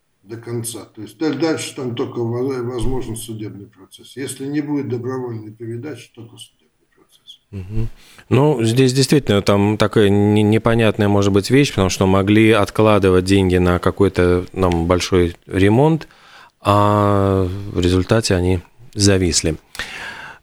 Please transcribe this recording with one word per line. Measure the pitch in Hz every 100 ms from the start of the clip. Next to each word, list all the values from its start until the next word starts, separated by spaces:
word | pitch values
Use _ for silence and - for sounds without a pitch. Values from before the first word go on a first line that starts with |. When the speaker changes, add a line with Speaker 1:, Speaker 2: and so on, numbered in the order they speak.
| _ _
Speaker 1:
до | 98 113
конца. | 113 120 117 107 -
То | -
есть | 104 -
даль-, | 156 131
дальше | 160 151 - -
там | 127 117
только | 117 120
во-, | 117 120 135 131
возможен | 120 127 123 127 110 107
судебный | - 107 104 98 95
процесс. | _ 92 - 110 123
Если | 131 - 135
не | 151
будет | 143 143 117
добровольной | 120 123 131 123 110 107
передачи, | 107 113 120 151 123 - -
только | 113 113
судебный | - _ _ _ _ _
процесс. | _ _ - - _
Speaker 2:
Мгм. | 101 92 110 113 - - - -
Ну, | 117 151 127
здесь | 113 123 131
действительно | 131 131 147 - 101
там | 101 101 101 104
такая | 107 113 101
не-, | 101 104 104
непонятная | 104 110 117 117 110 101 101
может | 101 98
быть | 98 95
вещь, | 131 143
потому | - 92
что | - 95
могли | 95 98 104 110
откладывать | 110 98 - 110 104 95 92 92
деньги | 98 92 90
на | 90 90
какой-то, | 90 - 98 - 90 90 92
нам | 92 92 85 85
большой | 90 - 92 85 - -
ремонт, | 95 98 113 156 160 - _ - - - _
а | 104 104 104 104 101 101 98 95 92 98 101
в | 95
результате | 90 92 90 113 - 92
они | 90 92 - _ - 104
зависли. | 101 95 90 78 80 76 _ - - - - - - -